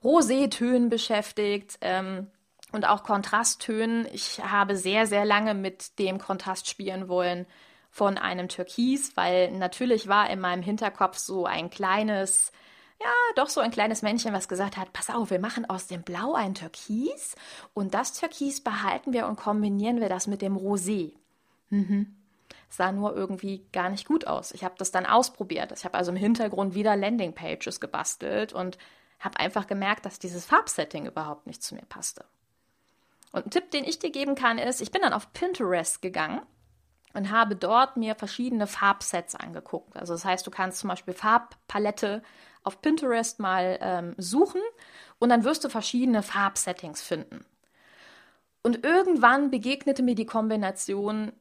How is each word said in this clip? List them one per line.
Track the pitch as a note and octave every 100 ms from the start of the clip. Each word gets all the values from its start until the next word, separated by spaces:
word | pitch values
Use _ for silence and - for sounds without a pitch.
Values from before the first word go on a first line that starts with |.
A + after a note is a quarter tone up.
Rosétönen | A#3 E4 A#3 C4 C#4 - A#3+ B3+ A#3+
beschäftigt, | A3+ - G#3+ G#3+ - G#3 G3+ G3+ -
ähm, | - F#3 F#3+ F#3 G3 _ _ _ -
und | A3
auch | - G#3
Kontrasttönen. | - G3+ G3 G#3+ A#3 - - A3 A3+ A#3 A3+
Ich | G#3 - -
habe | G3+ G3+ G3 G3
sehr, | F#3 G#3 A3
sehr | G3+
lange | G#3 G#3 A3
mit | G3+ G3 F#3+ - -
dem | F#3+ F#3+
Kontrast | - F#3+ F#3+ F#3 -
spielen | - G3 F#3 F#3
wollen | F3+ F3+ F3+ F3+ - - _ _
von | - G3+ F#3+
einem | F#3 F3+ F3+
Türkis, | - F3+ - B3 C#4 - -
weil | F3 F#3 F3+
natürlich | F#3+ F3+ - B3+ A3 F#3+
war | G3+ G#3
in | F#3+
meinem | F#3 F3+
Hinterkopf | F3+ G#3+ G#3+ - F#3+ -
so | - F#3+ F3
ein | - E3+
kleines, | - F#3+ G3+ G#3+ G3+ F#3+ - - - - - - _
ja, | G#4+ A#4+ A#4+ -
doch | D4
so | -
ein | A#3+
kleines | A3+ G#3+ A3
Männchen, | G#3+ A3+ A3+
was | G3+ -
gesagt | F3+ G3 G3
hat, | F#3+
„Pass | - -
auf, | A#3 A3
wir | F3+
machen | G#3 A#3+ -
aus | F#3 -
dem | F3
Blau | E3+ F3 A#3
ein | D#4 G3
Türkis | F#3+ E3 - - G#3+ D4 D5 - - - - -
und | - G3
das | F#3+ B3+
Türkis | - E4 - C#4 C#4
behalten | A#3 G#3+ G3+ - -
wir | A#3+ A3
und | G#3+
kombinieren | - G#3 G#3 G3+ G#3+ A#3+
wir | G#3
das | F3+ G3+
mit | G3
dem | G3 G3
Rosé.“ | F#3+ G3+ F3+ G#3 D#3 - _ _ _ _ _
Mhm. | G3+ F#3+ G3+ G#3 - _ _ _ - _
Sah | - F#3
nur | G3 G#3
irgendwie | - F#3+ F#3+ G3 F#3+ -
gar | - F3+
nicht | G3 -
gut | D#4+ -
aus. | - -
Ich | -
hab | F#3 -
das | F#3+
dann | F#3 F#3
ausprobiert. | A#3 B3+ - F#3 D#3 -
Ich | -
hab | F3
also | - F3
im | F#3
Hintergrund | G3+ A#3 G#3+ F#3+ G3
wieder | F#3 G#3+ G3+
Landingpages | G3 A#3 F3 D#3+ D#3+ D#3 - -
gebastelt | - - - - - G#3 A3
und | - F#3 - - _ _ _
hab | F#3+ -
einfach | E3+ G#3 F#3+
gemerkt, | G3 G3 G#3+
dass | G3 -
dieses | F#3 F3
Farbsetting | - D#4 G#4+ - D3+ D3+ -
überhaupt | - D#3 D3 -
nicht | -
zu | -
mir | - -
passte. | - - - - _ _ _ _ _ _ _ _ _ -
Und | - G#3+
ein |
Tipp, | F4 F4+
den | D4
ich | C#4 D#4+
dir | E4+
geben | C#4 C#4
kann, | C#4 B3+ A3+
ist, | B3 B3
ich | A3+
bin | F#4+
dann | F4+
auf | G#3+ -
Pinterest | - F4+ F4 G3+ F3 D#3+ -
gegangen | - F3+ D#3 B3 - _ _ _ _ _ _
und | G#3 G3
habe | A3 A3 F#3+
dort | F#3 A3+ C4 B3
mir | A3
verschiedene | G#3+ G3+ - B3 A#3 G#3
Farbsets | - G3+ G3 - F3 F3
angeguckt. | - - E3+ - E3 - -
Also | E3+
das | E3+
heißt, | F#3+ F#3 G3
du |
kannst | - F#3 F#3
zum | G3+
Beispiel | F#3 -
Farbpalette | F3+ G#3+ A#3+ A#3+ - - G3+ G#3 G#3 G#3 G#3 - - - -
auf | - -
Pinterest | D#4 D#4+ C#4 A#3 A3+ -
mal, | G3 F#3 F#3 F#3
ähm, | F#3+ F3+ F3 -
suchen | F3 A#3+ F#4+ F4+ A4+ - - - - _
und | A#3+
dann | A#3+
wirst | A3+ A3
du | -
verschiedene | A#3 - A#3+ C4 A3+
Farbsettings | G3 G3+ G3 G3 - F3+ D#3+ D3
finden. | - D#3+ - - - _ _ _ _ - - - _ _ _ _
Und | A#3 A#3
irgendwann | C4+ F4 F#4 D#4+ A#3+ C4+ C#4+
begegnete | B3+ A#3 C#4 C#4 C#4
mir | B3+ A3+
die | A3
Kombination | A3+ A3 G#3+ F#3+ G3 - G3+ G#3 G#3+ G#3+ -